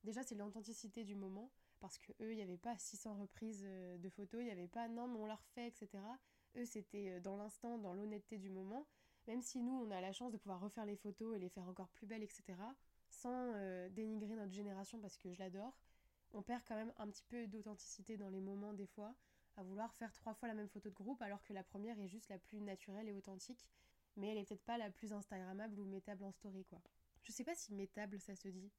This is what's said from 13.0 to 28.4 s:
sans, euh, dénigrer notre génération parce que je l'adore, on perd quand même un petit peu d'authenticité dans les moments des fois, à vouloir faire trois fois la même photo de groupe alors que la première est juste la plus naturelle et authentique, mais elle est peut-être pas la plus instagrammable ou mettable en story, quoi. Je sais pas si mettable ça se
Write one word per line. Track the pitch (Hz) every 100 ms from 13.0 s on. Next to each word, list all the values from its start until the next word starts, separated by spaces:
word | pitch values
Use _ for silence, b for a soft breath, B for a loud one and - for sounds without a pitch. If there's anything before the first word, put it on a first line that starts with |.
| -
sans, | - 247 254 247 214
euh, | 196 185 185
dénigrer | 190 220 220 208 226
notre | 202
génération | 190 202 190 196 233
parce | 202 -
que | 190
je | 180
l'adore, | 190 185 220 - b b b b b
on | 214
perd | 196 240 -
quand | 214
même | 220 -
un | 208
petit | 202
peu | - 240 233
d'authenticité | 214 214 208 - - 196 220
dans | 202
les | 190
moments | 190 196 202
des | 208 196
fois, | - 208 262 b b b -
à |
vouloir | 185 190 226
faire | - 226
trois | - -
fois | 220 233
la | 214
même | 208
photo | 208 208
de | 185
groupe | 202 262
alors | 208 202
que | -
la | 196
première | 185 196 208 226
est | 196
juste | 202 -
la | 190
plus | - 214
naturelle | 208 190 - 196 220
et |
authentique, | 202 190 190 - 247 - B B B B -
mais | 202
elle | 220
est | 202
peut-être | 202
pas | - 233
la | 214
plus | 190 220
instagrammable | 208 196 190 185 190 220 202
ou | 196
mettable | 190 190 196
en | 196
story, | 190 208 190 190
quoi. | 170 175 - - -
Je | -
sais | 220
pas | 254 339
si | -
mettable | 202 196 - 208 202
ça | 190
se | 190